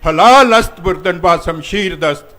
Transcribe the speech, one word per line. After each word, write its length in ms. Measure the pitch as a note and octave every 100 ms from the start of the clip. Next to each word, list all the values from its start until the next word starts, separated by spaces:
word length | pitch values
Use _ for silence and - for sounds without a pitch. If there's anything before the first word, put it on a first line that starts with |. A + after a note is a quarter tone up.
| E3
ਹਲਾਲ 500 | D#3 G#3+ C4 C4 A3+
ਅਸਤ 200 | - -
ਬੁਰਦਨ 400 | F3 F#3 F#3+ F3
ਬਾ 180 | F3 E3+
ਸ਼ਮਸ਼ੀਰ 580 | - D#3+ D3 G3+ G3 E3
ਦਸਤ। 300 | D#3 C#3+ -